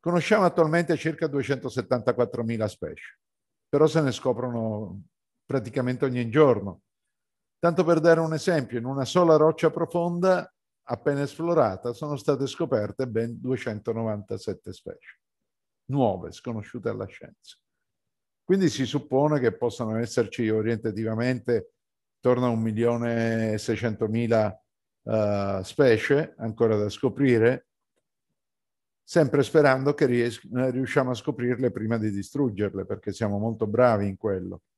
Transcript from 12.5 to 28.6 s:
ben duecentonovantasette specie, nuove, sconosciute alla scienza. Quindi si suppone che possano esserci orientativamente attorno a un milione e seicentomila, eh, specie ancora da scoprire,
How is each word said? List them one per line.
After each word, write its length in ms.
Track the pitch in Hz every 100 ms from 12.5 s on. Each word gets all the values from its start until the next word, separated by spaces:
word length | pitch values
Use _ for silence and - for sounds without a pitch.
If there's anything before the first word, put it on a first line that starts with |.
| - 120 120 104 - 127
ben 340 | 113 117 117
duecentonovantasette 1300 | 123 127 - 104 110 113 113 104 101 101 - 92 -
specie, 480 | 92 - - - - _ _ _ _ _ _ _
nuove, 400 | 139 120 92 87
sconosciute 580 | - - 113 98 - 117
alla 160 | 107 107
scienza. 500 | - - _ - - _ _ _ _ _ _ _ _
Quindi 240 | _ 190 175
si 160 | -
suppone 560 | 123 143 - 131 151 151
che 160 | 123 101
possano 400 | 120 - 113 110
esserci 500 | 117 - 117 - 113
orientativamente 1200 | 110 107 117 113 98 110 110 123 123 - 117 - _ _ _ _ _
attorno 260 | 123 123
a 60 | 123
un 100 | 113
milione 920 | 113 107 117 117 120 117 113 113 110
e 60 | 107
seicentomila, 1040 | - 107 117 107 110 113 117 113 107 104 _ _ _ _
eh, 560 | - 110 104 101 98 98
specie 680 | 95 - 135 110 - 143 160 -
ancora 400 | 113 110 117 107
da 140 | 104
scoprire, 800 | - 131 110 139 120 113 131 _ _ _ _ _ _ _ _ _ _